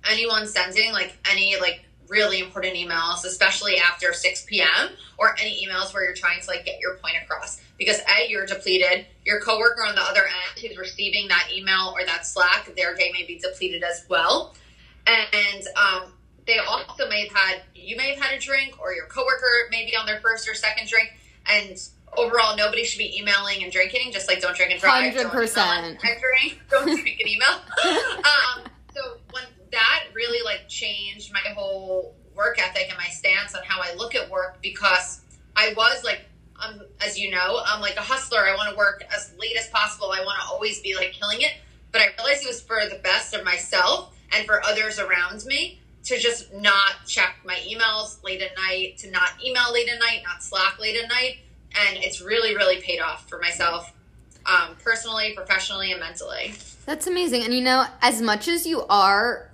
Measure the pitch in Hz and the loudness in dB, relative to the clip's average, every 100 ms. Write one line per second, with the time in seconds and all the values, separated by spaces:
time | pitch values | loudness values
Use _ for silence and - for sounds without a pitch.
0 | - 220 233 214 214 202 180 196 226 208 | 0 0 2 0 0 -2 0 0 0 0
1 | 185 - 185 196 202 196 180 170 - _ | -4 -4 0 2 2 2 0 -2 -14 _
2 | - 208 208 190 185 196 185 175 175 170 | -2 2 2 0 -4 -6 -6 -4 -4 -2
3 | 170 165 185 185 196 - 202 175 175 - | -2 -4 -6 2 2 2 0 4 4 2
4 | 175 170 185 - - 196 160 175 349 - | -2 0 -2 -2 -4 2 2 2 0 -6
5 | - - 220 - 214 208 190 185 190 202 | -20 2 2 2 -4 -4 -4 -4 -4 -2
6 | 185 190 180 180 - 175 - 185 185 185 | -4 -2 -2 -2 -4 -8 -6 -6 -6 -4
7 | 165 165 - 151 - - - _ 190 208 | -4 -6 -6 -8 -8 -14 -16 _ 0 0
8 | - 202 226 208 190 190 196 185 180 180 | 4 4 4 -2 -2 -4 0 4 4 2
9 | - - - 208 220 220 226 226 214 196 | -2 -10 -2 -2 2 4 4 2 0 0
10 | 190 202 190 180 185 - 226 185 185 - | 2 2 2 0 -6 -8 -12 -10 -12 -6
11 | 196 196 196 180 185 190 196 190 185 190 | -2 -2 2 2 2 -4 0 0 0 -4
12 | 180 160 - - 180 196 - - 175 175 | -4 -4 -4 2 4 4 0 -2 -2 0
13 | 175 175 175 175 185 - 180 170 170 - | -2 -2 -8 -6 -6 -4 -6 -4 -4 -6
14 | - 175 170 175 - - - - - - | 0 2 4 2 0 -14 -20 -20 -20 -2
15 | - 226 214 208 202 196 - - 202 170 | 4 4 4 2 0 -2 -6 2 4 2
16 | 226 - _ _ - 226 - - - - | -4 -18 _ _ 0 0 2 -4 -6 -6
17 | 214 214 208 202 190 185 - - 185 233 | -2 -2 0 2 2 0 -8 -20 -12 -6
18 | 269 277 277 269 269 277 269 - 185 185 | -4 -2 -2 -2 0 0 0 -6 -8 -8
19 | - 269 254 254 254 233 233 226 226 226 | -8 -4 0 2 4 4 2 -4 -2 -2
20 | 214 208 226 220 226 220 214 214 220 226 | -2 -2 0 0 -4 -2 -2 -2 0 2
21 | - - - - - 208 196 185 - - | 2 -4 -20 -14 0 0 0 -12 -16 -20
22 | - - 233 233 220 208 208 233 233 190 | -8 0 2 4 2 2 0 0 -2 -4
23 | 185 202 208 202 202 196 180 185 185 254 | -6 -4 2 2 2 -4 -2 0 2 0
24 | 247 196 185 180 180 175 180 185 190 254 | -4 -6 -2 0 0 0 0 4 4 6
25 | 254 262 233 254 226 - 185 175 170 160 | 4 0 -2 0 0 2 2 2 -2 -4
26 | 233 233 254 254 320 - - 277 277 311 | -2 0 2 2 2 -4 0 2 2 0
27 | - - 208 202 262 339 - - 349 320 | -2 -2 -2 2 2 2 -2 0 2 2
28 | 523 - 285 294 254 254 - - - 285 | 0 0 4 4 2 -2 -10 -20 -18 -12
29 | 262 233 - 254 247 - - 233 226 320 | -12 -12 -14 -12 -12 -18 -6 2 2 2
30 | - 226 233 240 233 202 - - 214 208 | -2 -6 -2 -2 -2 -6 -8 -8 -6 -6
31 | 202 208 - 196 208 202 196 190 190 185 | -10 -12 -6 -4 -4 -6 -6 -6 -4 -4
32 | 180 - - - 220 466 - - - - | -4 -14 -20 -2 0 2 0 -2 -4 -6
33 | - - 196 196 202 190 - 185 175 175 | -8 -2 0 2 0 -10 -6 -4 -4 -6
34 | - 180 - 185 185 - - - 202 185 | -4 -4 -4 -4 -4 -6 -10 0 2 2
35 | - - _ - - - 214 214 220 269 | 0 -12 _ -20 -6 0 0 4 2 4
36 | 226 196 - - - - 220 208 202 - | -2 -4 -8 -20 -20 -12 -12 -12 -20 -8
37 | 208 202 196 185 185 226 190 208 202 196 | -6 -4 -4 0 0 0 0 0 -2 -4
38 | 208 262 - 226 196 196 208 202 202 196 | -2 -2 2 2 4 2 -2 2 2 2
39 | - - - 175 220 233 226 214 208 - | -6 -8 -8 -10 -4 -4 -2 0 0 -2
40 | 202 190 185 196 - - 214 202 190 190 | -4 -2 -2 -4 -4 -4 -4 -4 -4 -4
41 | 180 - 208 214 294 - - - - - | -4 -4 -6 0 -2 -2 -18 -20 -4 2
42 | 208 - 247 277 508 - - 220 208 196 | 2 2 0 0 -2 -10 -4 -2 -2 -4
43 | 185 202 - 208 190 175 - 196 180 - | 0 0 0 -4 -2 -2 0 2 2 2
44 | - - - 208 - 208 202 208 214 208 | -4 -20 -4 -2 2 2 2 0 0 -2
45 | 185 180 180 - 262 277 349 - - - | 0 0 0 -4 -4 -4 -4 -8 -20 -16
46 | - 247 240 233 - 196 208 196 196 - | -4 0 0 0 -8 -2 4 6 4 2
47 | - - 185 - 190 180 - 220 226 214 | -6 0 0 -2 -8 -6 -6 0 2 2
48 | 214 - 196 185 190 190 190 185 185 - | -4 -10 -8 -6 -6 -4 -2 -2 -4 -8
49 | 190 185 180 - 254 247 240 240 233 - | -4 2 2 0 -4 0 2 2 0 0
50 | 233 226 175 175 - 190 190 190 214 220 | 0 0 -4 -8 -4 0 0 0 -4 -4
51 | 233 247 254 254 - - - 202 202 190 | -2 0 -2 -4 -18 -20 -6 0 0 0
52 | 185 185 180 226 220 202 190 180 185 170 | -6 -6 -2 0 2 2 4 2 0 -4
53 | 170 156 - 160 175 170 170 170 - - | -4 -6 -12 -6 -4 0 -2 -2 -8 -20
54 | _ - - - - 185 165 165 233 226 | _ -20 -20 -10 2 4 2 -4 -2 -2
55 | 233 220 214 208 190 196 - 196 190 180 | -2 -4 -4 -4 0 0 0 -4 -4 -4
56 | 165 165 - - - 208 - - - 302 | -6 -10 -10 -8 -8 -10 -18 -16 -8 -6
57 | 370 359 349 240 226 247 254 254 254 - | -2 0 0 0 0 0 4 4 2 4
58 | 247 226 226 208 330 339 330 311 - 202 | 2 4 2 0 0 -2 0 -2 4 6
59 | 196 202 233 214 - | 8 6 4 -2 -8